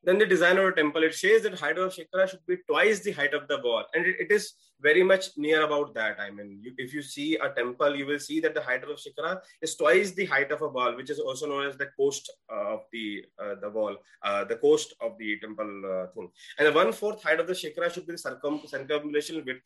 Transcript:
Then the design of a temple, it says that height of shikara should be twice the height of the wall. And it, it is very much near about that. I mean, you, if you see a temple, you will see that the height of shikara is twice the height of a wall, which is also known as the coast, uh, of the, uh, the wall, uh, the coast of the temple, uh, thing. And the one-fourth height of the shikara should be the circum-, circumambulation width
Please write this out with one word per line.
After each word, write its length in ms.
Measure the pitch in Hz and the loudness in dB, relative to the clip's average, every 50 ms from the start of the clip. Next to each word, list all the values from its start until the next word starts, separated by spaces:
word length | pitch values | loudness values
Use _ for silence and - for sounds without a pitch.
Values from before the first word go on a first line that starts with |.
| _ | _
Then 140 | 170 185 208 | 4 6 6
the 80 | 214 | 6
design 320 | 190 190 165 175 175 185 190 | 4 6 6 6 6 6 6
of 60 | 190 | 4
a 80 | 185 | 4
temple, 320 | - 165 151 151 151 165 160 | 4 2 2 2 2 2 2
it 100 | 160 156 | 2 2
says 280 | - - 190 220 226 | 0 4 6 6 6
that 180 | 196 214 185 180 | 4 0 -4 -2
height 180 | 156 147 160 180 | -4 -2 0 0
of 160 | 185 185 185 | -2 -2 -4
shikara 340 | 175 156 _ - 185 190 190 | -8 -14 _ 0 0 0 0
should 160 | 185 175 _ | 0 -12 _
be 120 | - 180 180 - - | -4 -4 -4 -2 0
twice 320 | 143 156 185 214 214 185 | 2 4 4 4 4 2
the 120 | - 202 | -2 -6
height 220 | 185 143 143 143 147 | -2 0 0 0 0
of 120 | 143 135 | -2 -2
the 140 | 135 147 123 | -4 -4 -2
wall. 220 | 113 120 113 110 - - - | 0 0 0 0 -2 -2 -2
And 100 | 165 170 | 0 0
it, 120 | 185 185 - | 0 0 -2
it 140 | 180 160 | 0 2
is 220 | 208 208 202 - _ _ _ _ _ _ | 2 2 2 -4 _ _ _ _ _ _
very 240 | 135 147 156 180 180 | 2 4 6 6 6
much 240 | - 190 185 - - _ | 6 4 4 2 -8 _
near 260 | 151 147 151 156 156 | -4 0 2 4 4
about 320 | 156 143 147 143 147 117 107 | 4 2 2 0 -2 -2 -4
that. 240 | 113 110 107 104 107 | -4 -4 -4 -4 -6
I 100 | 101 98 | -10 -12
mean, 300 | 98 101 101 101 98 101 | -12 -14 -16 -16 -16 -16
you, 120 | 107 127 131 | -16 -14 -12
if 160 | 131 135 127 | -12 -12 -8
you 100 | 143 147 | -8 -10
see 340 | 143 135 - 147 143 156 160 | -10 -10 -10 -8 -2 -2 -2
a 140 | - - 135 | -2 -2 -2
temple, 440 | 139 123 120 123 123 - 151 143 143 | -2 -2 -4 -4 0 2 2 2 2
you 100 | 143 139 | 0 -4
will 140 | 139 147 143 | -4 -4 -4
see 220 | - - 147 160 | -4 -4 -4 0
that 120 | 165 156 | 0 0
the 100 | 151 151 | -2 -2
height 200 | 135 127 127 131 | -2 -2 -4 -4
of 60 | - 143 147 139 | -4 -8 -12 -12
shikara 420 | - 139 _ 147 151 165 185 185 - _ _ _ | -12 -14 _ -6 -6 -6 -6 -6 -10 _ _ _
is 160 | 160 156 - | -8 -8 -2
twice 340 | - 160 151 170 190 202 190 | 2 4 6 6 6 4 2
the 140 | 175 185 196 | -2 -4 -2
height 260 | 151 143 135 143 139 | 0 2 0 2 0
of 100 | 147 143 | -2 -4
a 60 | 156 | -4
wall, 300 | 143 131 127 123 - - | -4 -2 0 0 0 -2
which 120 | 127 131 139 | -4 -8 -8
is 120 | 147 147 | -6 -4
also 260 | 143 131 131 131 151 | -4 -6 -6 -6 -6
known 220 | 143 139 139 139 143 | -4 -4 -2 -4 -4
as 80 | 135 | -4
the 120 | 131 143 139 _ | -6 -8 -8 _
coast, 360 | - 135 143 139 - - - - _ _ - | 0 0 0 0 -2 -12 -14 -20 _ _ -10
uh, 220 | 110 104 104 104 110 | -6 -4 -2 -2 -4
of 60 | 107 - _ | -6 -8 _
the, 320 | - 117 110 104 104 95 - _ _ - | -10 -6 -6 -6 -6 -8 -12 _ _ -10
uh, 140 | 104 104 101 98 | -8 -8 -8 -6
the 100 | 98 104 | -8 -6
wall, 240 | 104 110 107 101 98 - _ _ - _ - | -2 -2 -2 -2 -4 -8 _ _ -20 _ -4
uh, 180 | 101 101 101 | -2 -2 -2
the 140 | 101 98 117 | -2 -2 -2
coast 360 | - - 143 156 151 - - - _ | 2 6 6 6 6 4 -6 -10 _
of 160 | 117 113 101 110 | -8 -8 -6 -6
the 200 | 113 107 104 101 | -6 -6 -6 -6
temple, 440 | 107 107 107 110 107 104 101 98 98 | -6 -12 -8 -8 -8 -8 -6 -8 -6
uh, 260 | 95 92 92 92 92 | -4 -4 -4 -6 -6
thing. 160 | - - 90 - _ - - - - - | -10 -14 -14 -14 _ -20 -20 -16 -2 2
And 80 | 147 | 2
the 60 | 151 | 4
one-fourth 500 | 143 160 185 220 214 - 202 208 208 - | 6 4 2 2 0 -2 -4 -4 -4 -4
height 160 | - 151 160 160 | -2 0 0 0
of 80 | 165 | 0
the 60 | 175 | -2
shikara 400 | 180 - - 180 - 175 170 175 | -4 -6 -6 -8 -6 -4 -4 -4
should 160 | - 185 156 170 | -4 -6 -10 -10
be 60 | 170 | -12
the 40 | 170 | -8
circum-, 440 | - 139 - - - 143 151 147 151 | -8 -10 -10 -4 -4 -4 -4 -4 -6
circumambulation 760 | - 143 131 135 131 151 147 147 151 147 147 147 - 165 156 135 | -10 -10 -10 -4 -2 -2 -2 -2 -2 -2 -2 -2 -2 -8 -8 -6
width 180 | 131 131 - _ | -8 -10 -10 _